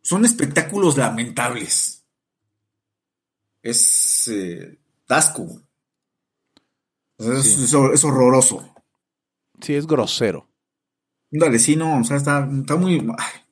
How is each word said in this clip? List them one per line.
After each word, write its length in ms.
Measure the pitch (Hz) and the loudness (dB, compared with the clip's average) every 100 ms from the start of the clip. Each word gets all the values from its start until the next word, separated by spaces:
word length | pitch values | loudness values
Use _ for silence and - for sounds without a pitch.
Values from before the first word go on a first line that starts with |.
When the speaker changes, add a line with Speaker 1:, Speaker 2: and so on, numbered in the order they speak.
Speaker 1:
son 240 | - 180 | -2 2
espectáculos 720 | 226 - 143 175 156 202 185 135 | 2 2 -2 -2 -2 0 2 2
lamentables. 1080 | 120 110 120 113 123 120 98 - - - _ _ _ _ _ _ _ _ _ _ _ _ _ _ _ _ | 0 -2 -8 -4 -4 -4 -4 -4 -4 -8 _ _ _ _ _ _ _ _ _ _ _ _ _ _ _ _
Es, 680 | 117 117 - - - - - | -6 0 2 2 0 -2 -2
eh, 500 | 107 92 85 - - _ _ _ | -4 -6 -10 -16 -20 _ _ _
asco. 340 | 131 156 - 87 - _ _ _ _ _ _ _ _ _ _ _ _ _ _ _ _ | 0 2 -2 -14 -16 _ _ _ _ _ _ _ _ _ _ _ _ _ _ _ _
O 80 | |
sea, 80 | 110 | -6
es, 100 | 131 | 0
Speaker 2:
Sí. 200 | 139 - | 2 2
Speaker 1:
es 100 | 123 | 2
hor-, 200 | 139 135 | 2 4
es 100 | 143 | 4
horroroso. 680 | 156 131 123 131 123 107 - _ _ _ _ _ _ _ _ _ | 2 4 4 6 4 0 -10 _ _ _ _ _ _ _ _ _
Speaker 2:
Sí, 140 | - | -4
es 140 | 143 156 | -4 0
grosero. 580 | 151 104 - 113 76 - _ _ _ _ _ _ _ _ | 0 0 -2 -2 -4 -12 _ _ _ _ _ _ _ _
Speaker 1:
Dale, 260 | 147 160 117 | 0 2 2
sí, 160 | 110 | 2
no, 240 | 151 160 147 | 2 0 -2
o 60 | |
sea, 120 | 117 139 | 0 -2
está, 320 | 139 143 139 139 | 0 -2 -2 -4
está 160 | 131 151 | -2 -2
muy, 280 | 185 165 113 117 | 0 0 -2 -6
ay. 220 | - - _ | -10 -12 _